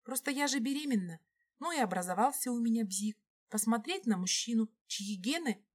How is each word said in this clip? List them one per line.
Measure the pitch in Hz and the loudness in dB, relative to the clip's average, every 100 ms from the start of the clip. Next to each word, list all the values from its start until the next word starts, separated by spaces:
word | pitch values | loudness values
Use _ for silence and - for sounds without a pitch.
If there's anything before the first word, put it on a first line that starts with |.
"Просто | - 262 - | -8 -4 -2
я | 277 285 | 0 0
же | 269 | 2
беременна, | 240 277 294 226 175 165 _ _ _ _ | 0 0 0 0 0 -8 _ _ _ _
ну | 320 | -2
и | 320 | 0
образовался | 208 185 277 180 262 277 254 | 0 0 -2 2 2 2 -2
у | 240 | 0
меня | 233 226 208 | 2 2 0
бзик. | 190 208 - _ _ _ | -2 -4 -4 _ _ _
Посмотреть | 214 226 226 285 370 269 | -2 2 0 0 -2 0
на | 185 | 0
мужчину, | 185 - - 226 220 _ - | 0 -2 0 0 0 _ -10
чьи | - 202 202 | -8 -6 -4
гены | 196 330 302 202 _ | -2 0 0 -4 _